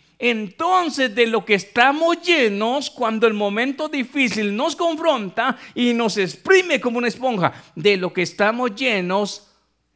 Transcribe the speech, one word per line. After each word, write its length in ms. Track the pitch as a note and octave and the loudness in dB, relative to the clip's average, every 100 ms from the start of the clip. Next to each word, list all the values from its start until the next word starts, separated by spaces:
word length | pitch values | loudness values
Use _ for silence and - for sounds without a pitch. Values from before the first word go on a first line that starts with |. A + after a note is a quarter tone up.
| _ - | _ -6
Entonces, 920 | A#3+ A3+ G#3 - E4 F#4 E4+ C4 B3+ | -2 -2 -6 -4 0 2 0 -2 0
de 140 | G3+ A#3 | 2 2
lo 180 | A3+ - | 0 0
que 80 | |
estamos 680 | G3+ - - B3+ D4 E4 E4+ | 0 0 2 2 4 0 2
llenos, 640 | F4 E4 A3+ G3+ A3 C#4 - | 2 2 2 0 -2 -2 -4
cuando 380 | - A3+ A3 A3+ | -4 -2 2 2
el 80 | G#3 | 2
momento 520 | G3+ G#3 C4 C#4 D#4 | 0 0 -2 -2 -4
difícil 680 | D4+ A#3 C#4+ B3+ G3 G#3 G3+ | -4 -4 0 0 0 -2 -2
nos 200 | D#4+ - | -2 -2
confronta 840 | E4+ D#4 E4+ C4 G3 - B3+ B3+ - - | -2 0 0 0 -2 -4 -2 -4 -8 -2
y 180 | A#3+ | 0
nos 240 | A#3 A3+ G#3 | 2 0 0
exprime 640 | F#3 - - F#4+ F4+ C#4 | -2 -2 4 4 4 0
como 160 | B3 A#3 | -2 -2
una 100 | A#3+ | -2
esponja, 460 | A#3+ B3+ G#3+ D#3 - - - | -2 -2 0 0 -2 -14 -2
de 220 | F#3+ G3 | 0 2
lo 160 | F3+ | 0
que 100 | - | -4
estamos 500 | F3 - G#3 A#3 B3 | -4 0 0 0 -4
llenos, 800 | G3 C4 G#3 F3+ G3 G3+ - _ _ _ _ _ | -2 -2 -2 0 -2 -2 -8 _ _ _ _ _